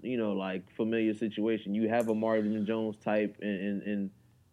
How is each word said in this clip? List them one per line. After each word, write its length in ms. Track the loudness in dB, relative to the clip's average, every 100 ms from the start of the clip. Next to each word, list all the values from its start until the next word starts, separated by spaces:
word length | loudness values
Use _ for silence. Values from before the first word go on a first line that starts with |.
you 140 | -4 -2
know, 160 | 0
like, 360 | 0 -2 -4 -8
familiar 400 | -4 0 2 2
situation. 600 | 0 -2 0 0 0 0
You 140 | 0 2
have 200 | 2 2
a 60 |
Marvin 500 | 2 2 2 2 0 0
Jones 300 | 0 -2 -4
type 400 | 0 2 0 -2
in, 60 | -4
in, 340 | -2 -2 -2
in, 280 | -2 -4 -4 -8 -20 _ _